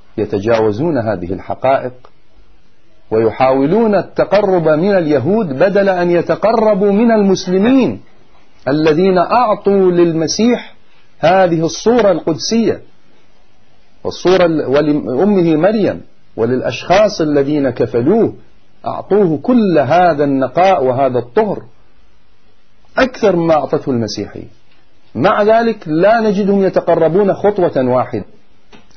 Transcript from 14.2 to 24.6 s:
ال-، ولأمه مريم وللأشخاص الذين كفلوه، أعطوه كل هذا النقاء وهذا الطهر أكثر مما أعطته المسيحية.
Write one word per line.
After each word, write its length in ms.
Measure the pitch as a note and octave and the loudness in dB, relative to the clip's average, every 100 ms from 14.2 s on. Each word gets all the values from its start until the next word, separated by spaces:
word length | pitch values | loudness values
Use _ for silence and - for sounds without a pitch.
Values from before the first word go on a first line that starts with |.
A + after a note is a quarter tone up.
| F3 F#3 | 0 2
ال-، 220 | F3 D#3 A#2 | 2 0 0
ولأمه 880 | C#3 D3+ D3 G2+ B2+ G3+ G3 E3+ D#3 | 0 0 -2 -2 -2 0 2 2 2
مريم 440 | F3+ A3 E3 E2+ - - - - | 0 0 -2 -4 -12 -20 -14 -4
وللأشخاص 840 | A#2 B2+ - A#2+ - F3 G#3+ - | -2 -2 -4 -6 0 2 2 0
الذين 500 | D#3 C#3+ C#3 D3+ C3+ | -2 0 0 -2 -2
كفلوه، 640 | A#2+ B2 D3+ D3 A3+ D#3 - - - - - - | -2 -2 -2 0 2 0 -4 -20 -20 -20 -14 -12
أعطوه 520 | - - G3+ F#3+ D3+ | -10 -2 0 2 -2
كل 360 | - B3+ G3+ D#3+ | 0 2 2 2
هذا 460 | B2+ E3+ F3+ D3 | 2 2 2 2
النقاء 600 | D3 C3+ C3 D#3+ F#3+ F#3 | 0 -2 -2 0 2 2
وهذا 340 | C3 B2+ C3+ B2+ | 0 0 0 -2
الطهر 440 | A#2 - G#3+ D3 - - - - - - - - - - - - - - | -2 -2 -2 -4 -12 -20 -20 -20 -20 -20 -20 -20 -20 -20 -20 -20 -8 -2
أكثر 380 | B3+ - G#3+ F3 | -2 0 0 0
مما 180 | E3 | 0
أعطته 360 | D#3 - D3+ - | 0 0 -4 -2
المسيحية. 580 | A#2+ G#2+ - G2 F#2 - - | -4 -4 -6 -10 -12 -18 -20